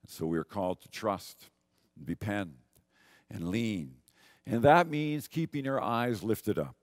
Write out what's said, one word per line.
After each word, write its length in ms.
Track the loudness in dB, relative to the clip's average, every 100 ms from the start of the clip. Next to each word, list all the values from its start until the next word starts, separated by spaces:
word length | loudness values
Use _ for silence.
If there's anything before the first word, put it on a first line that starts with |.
And 80 | -16
so 160 | -6 0
we 100 | 0
are 60 |
called 380 | -2 -2 -2 -4
to 80 | -10
trust 600 | -4 -2 -2 -8 -20 -20 _ _ _ _ -14
and 80 | -8
depend 480 | -6 -4 -4 -4 -12 _ _ _ _ -20 -20 _
and 180 | -6 -2
lean. 460 | 0 0 -2 -6 -14 -20 _ -20 -18 -2
And 180 | 4
that 240 | 8 8 6
means 400 | 0 -2 -2 -4
keeping 400 | -4 -2 -2 -2
our 140 | -2
eyes 420 | 0 0 0 0
lifted 360 | 0 0 0 0
up 160 | -2 -8